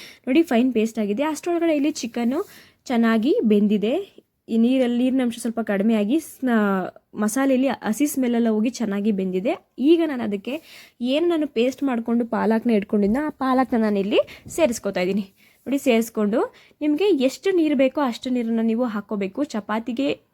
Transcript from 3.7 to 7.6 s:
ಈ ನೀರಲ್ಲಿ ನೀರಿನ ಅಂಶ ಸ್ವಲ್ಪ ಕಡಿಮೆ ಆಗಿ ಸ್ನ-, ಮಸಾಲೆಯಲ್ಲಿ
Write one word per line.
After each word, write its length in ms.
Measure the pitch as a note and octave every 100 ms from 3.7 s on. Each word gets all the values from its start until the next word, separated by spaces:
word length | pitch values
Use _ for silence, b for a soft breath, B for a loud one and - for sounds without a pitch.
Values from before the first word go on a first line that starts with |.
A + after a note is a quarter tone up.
| G#3 G#3 D#4+ G4+ - _ _ -
ಈ 40 | A3+
ನೀರಲ್ಲಿ 340 | A#3 C4 B3 A#3+
ನೀರಿನ 200 | C4 C4 A#3+
ಅಂಶ 120 | A3+
ಸ್ವಲ್ಪ 160 | A#3 A3+ G#3+
ಕಡಿಮೆ 240 | G3 A3 A3
ಆಗಿ 160 | G3+ D#4+ -
ಸ್ನ-, 320 | - B3+ A3+ G3+ F#3+ F3 - _ G3
ಮಸಾಲೆಯಲ್ಲಿ 460 | G#3+ C4+ C#4 B3+